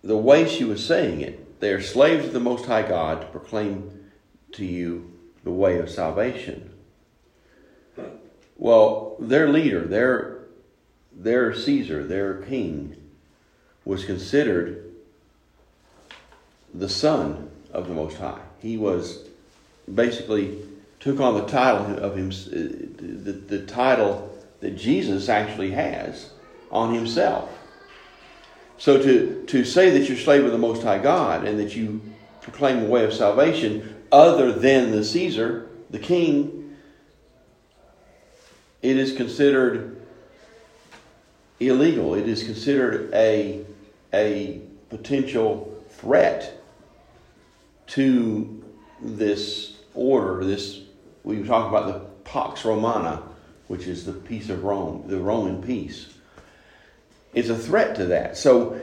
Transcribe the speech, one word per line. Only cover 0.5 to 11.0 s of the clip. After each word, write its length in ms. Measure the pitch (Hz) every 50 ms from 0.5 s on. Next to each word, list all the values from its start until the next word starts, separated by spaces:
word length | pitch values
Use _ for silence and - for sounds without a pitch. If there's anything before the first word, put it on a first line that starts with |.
| - - 123
was 200 | 110 104 95 -
saying 360 | - 165 170 - - 78 76
it, 400 | - - - - - - - _
"They 120 | - 104
are 100 | 98 98
slaves 440 | - - - 120 143 160 170 151 139
of 60 | -
the 80 | - 127
Most 260 | 120 123 123 120 -
High 200 | 127 117 110 110
God 340 | 110 92 85 80 78 80 -
to 60 | - -
proclaim 800 | - - - - - 107 104 101 101 95 95 95 - - - - _ _ _ _ _ _ _ _
to 120 | - - 101
you 460 | 90 87 87 87 87 85 85 - - - - - - _ _ _
the 60 | 90
way 280 | 87 92 98 92 87 85
of 100 | 82 80
salvation." 840 | - - 87 80 82 101 110 127 - - - - - - - - - - - _ _ _ _ _ _ _ _ _ _ _ _ _ _ _ _ _ _ _ _ _ _ - - - - - - - _ _ _ _ _
Well, 600 | - - 113 117 110 107 110 110 - - - - -
their 280 | - 113 127 151 160 143
leader, 380 | 143 160 160 135 101 85 82
their, 520 | 82 92 107 123 131 127 110 - - - - - - - _ _ _ _ _ _ _ _ _